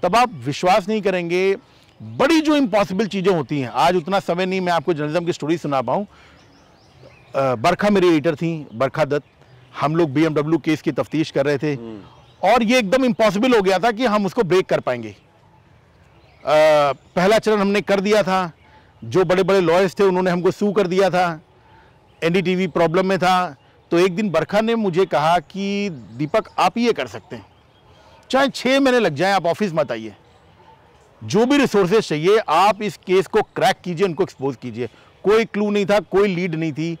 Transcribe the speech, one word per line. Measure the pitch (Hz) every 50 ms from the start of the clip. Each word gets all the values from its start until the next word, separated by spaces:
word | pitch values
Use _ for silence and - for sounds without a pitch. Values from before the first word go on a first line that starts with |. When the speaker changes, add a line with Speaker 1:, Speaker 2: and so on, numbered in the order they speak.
| -
Speaker 1:
तब | 180 180
आप | 226 247 247 247
विश्वास | 143 113 131 143 - - 180 185 220 185 180
नहीं | 220 220
करेंगे, | 185 196 185 180 175 170 170 180 185 190 196 196 - _ _ _ _ _ _ _
बड़ी | 110 110 113 123 208 277 330 320
जो | 311 294 302
इम्पॉसिबल | 294 277 220 175 214 202 - 190 190 226 190
चीज़ें | - 196 180 190 190
होती | 165 143 113 156 147
हैं, | 131 120
आज | 107 123 147 170 180
उतना | 185 156 165 190 196
समय | - - 175 175 185
नहीं | 185 185 190
मैं | 185 180 175
आपको | 165 143 - 175
जर्नलिज्म | 143 151 151 151 175 175
की | 165 165
स्टोरी | - - 147 165 160
सुना | - 151 143 135
पाऊँ। | 123 117 131 180 208 - _ - - - - _ _ _ _ _ _ _ _ _ _ _ _ - - - - - _ _ -
अ, | - 139 135 127
बरखा | 113 113 165 180 - - 208
मेरी | 208 196 180 180
एडिटर | 170 156 135 170 160
थी, | 135 170 165 170 156 147 - 104
बरखा | 110 139 135 - 160 156
दत्त, | 139 139 147 - _ _ _ _ _ - - - _ - -
हम | - 147 156
लोग | 165 175 156 127
बीएमडब्ल्यू | 143 160 160 151 151 147 151 165 160
केस | - 165 156 139
की | - 170
तफ्तीश | 139 - 135 - - 147 156 -
कर | - 160 139
रहे | 143 147 135
थे | - 151 147
Speaker 2:
हम्म। | 123 117 113 113 104 92 - - - _ _ _ _ - 185
Speaker 1:
और | 220 254 233
ये | 196 247 262
एकदम | 240 190 175 262 269
इम्पॉसिबल | 254 214 - 226 214 175 202 214 262 247
हो | 226
गया | 196 185 196 185
था | 170 233
कि | 240 202 262
हम | 240 202 214 202
उसको | 190 - - 233
ब्रेक | 160 175 185 180
कर | _ 175 147
पाएंगे। | - - 127 120 113 107
अ, | 101 _ _ _ _ _ _ _ _ _ _ _ _ _ _ _ _ _ _ _ _ _ _ _ _ _ - 131 143 151 156 156 151 151 147 143 135 - _ _ _
पहला | - 175 190 220 220
चरण | - 220 214 208
हमने | 196 202 202 208
कर | 190 - 196 196
दिया | 190 208 208 214 196
था, | 170 190 190 185 170 - _ _ _ _ - _ _ _ _ -
जो | 113 113 170 190
बड़े-बड़े | 160 185 185 190 165 196 196
लॉयर्स | 180 160 165 180 196 185 - -
थे | 202
उन्होंने | 196 180 180 185 185
हमको | 175 180 170 185
सू | 170 - 208 208
कर | 190 208 202 185
दिया | 170 185 196 190
था, | 151 180 180 175 165 156 - _ _ _ _ _ - - _ - _ _ _ _ _ _ -
एनडीटीवी | 165 170 196 185 175 185 180 185 180
प्रॉब्लम | 139 180 170 165 156 180 190
में | 190 196 185
था। | 165 185 185 180 180 170 143 _ _ _ _ _ _ _
तो | - 170
एक | 180 196 170
दिन | 165 214 208
बरखा | 156 160 156 - - 208
ने | 226 220 233
मुझे | 233 220 202 160 165 190
कहा | 180 - 151 143 156 170 180
कि | - _ - 190 196 196 202 202 202 202
"दीपक, | 170 135 113 - 110 120 147 147 - 220 208 - - -
आप | 160 185 - 240
ही | 233 240
ये | 202
कर | - 135 120
सकते | - 110 - _ -
हैं, | 117 101 _ _ _ _ _ _ _ _ _ - _ _ - - - _ _
चाहे | - 262 277 277
छः | - - - 247 262 277
महीने | 277 269 247 247
लग | 226 180 151
जाएं, | 131 170 190 202
आप | 190 156
ऑफिस | 170 165 - 214 202 156
मत | 165 151 117
आइए, | 123 113 113 110 101 _ _ _ _ _ _ _ _ _ _ _ - _ _ _ _ _ _ _ _ _ -
जो | 110 117 190 233
भी | 254 285 285
रिसोर्सेज | 269 - - 202 196 175 185 226 202 -
चाहिए | 165 151 151 180 208 220
आप | 208 - 147 160 185 208 220 196
इस | 214 208 - -
केस | _ - 180 190 185 -
को | - 214
क्रैक | 202 _ _ - 147 180 190 _ _
कीजिए, | 185 175 156 196 196
उनको | 165 139 190
एक्सपोज | - - _ 131 139 135
कीजिए।" | - - 123 110 110 123 113 _ - - _ _ _ _
कोई | 185 208 220 226
क्लू | - _ 202 208 208
नहीं | 208 208 202
था, | 160 202 214
कोई | 180 _ - 185 202 208 185
लीड | 170 180 190 156
नहीं | 156 165 160 147
थी। | 127 156 170 165 160